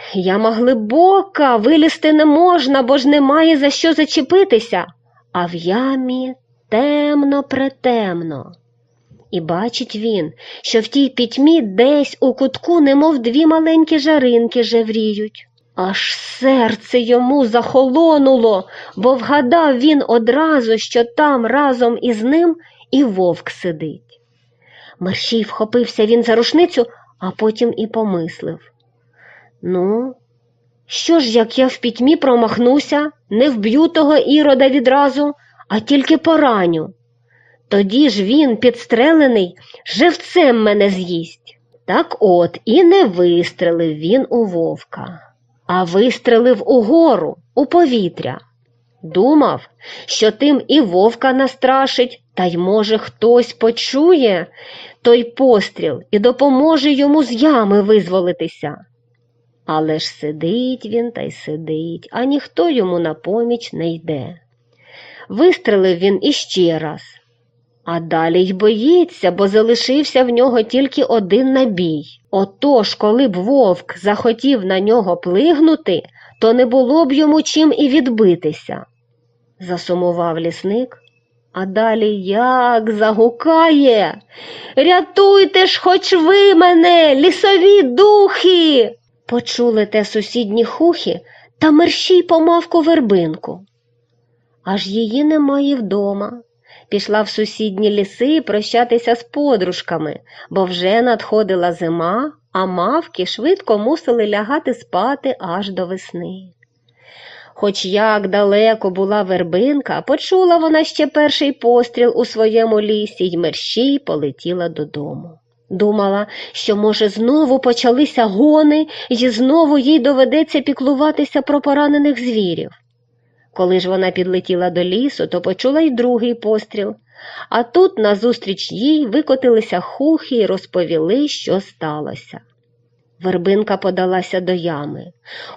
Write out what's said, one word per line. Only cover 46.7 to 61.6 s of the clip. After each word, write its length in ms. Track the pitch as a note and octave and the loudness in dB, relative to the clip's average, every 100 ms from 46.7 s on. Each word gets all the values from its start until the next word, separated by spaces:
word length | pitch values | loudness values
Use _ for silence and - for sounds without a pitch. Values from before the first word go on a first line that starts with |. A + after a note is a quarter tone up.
| C4 G#3+ E4 E4 G3+ D3+ D3 _ - | 2 4 4 4 2 -2 -10 _ -4
у 100 | C#4+ | 0
повітря. 720 | F4 D#4 A#3+ F3 - B2 - - _ _ _ _ _ | 2 2 0 -2 -6 -10 -10 -16 _ _ _ _ _
Думав, 580 | E3 F3+ B3 D4+ A3+ C3+ - _ - - - | -6 0 2 4 2 -2 -10 _ -20 -18 -10
що 260 | - G#3+ | -2 0
тим 300 | G#3+ D4 C4+ - | 2 2 2 2
і 140 | C#4+ | 0
вовка 520 | A3 F3+ G#3+ A#3 C4+ | 2 2 2 2 0
настрашить, 920 | C4 C4+ - B3+ C4+ C4 - B3 - _ | 0 -2 0 0 2 0 -2 -4 -6 _
та 120 | - F3+ | -6 -4
й, 120 | E3+ | -2
може, 400 | F#3 G#3+ G#3 A3 | 0 0 0 -4
хтось 560 | - - A3+ A#3+ A#3+ | -6 -2 2 2 2
почує 920 | - A3+ A#3 - C4 E4 E4+ A#3 F3+ F3+ - - - - _ | -2 -2 -2 -4 0 4 4 2 0 -6 -14 -20 -20 -20 _
той 220 | A#3+ A#3+ | 2 2
постріл 800 | A#3 - C4 G#3 - - E3 D#3+ - | 2 0 2 2 0 -6 -6 -6 -4
і 80 | G#3 | 0
допоможе 720 | A#3+ B3+ C#4+ B3+ D#4 D#4+ D4 | 0 2 2 2 2 2 0
йому 320 | C#4 C#4+ D#4 | 0 2 2
з 80 | A#3+ | 0
ями 500 | A3+ D4+ C4 G3+ G3+ | 0 2 2 2 2
визволитися. 920 | G3+ G#3+ E3+ F#3 F3+ F3 E3 - D3 D3+ _ _ _ _ _ _ _ _ - | 2 2 2 -2 -2 -4 -8 -8 -12 -12 _ _ _ _ _ _ _ _ -6
Але 340 | D#3 D#3 D#3 | -4 -2 -4
ж 80 | - | -6
сидить 800 | - D3+ D3+ E3 A#3 B3+ B3 G#3+ | -10 -10 -6 -4 -4 -4 -6 -6
він 260 | A#3 A#3+ | -6 -6
та 100 | A#3 | -8
й 100 | C#3+ | -12
сидить, 800 | - - D#3 | -12 -12 -10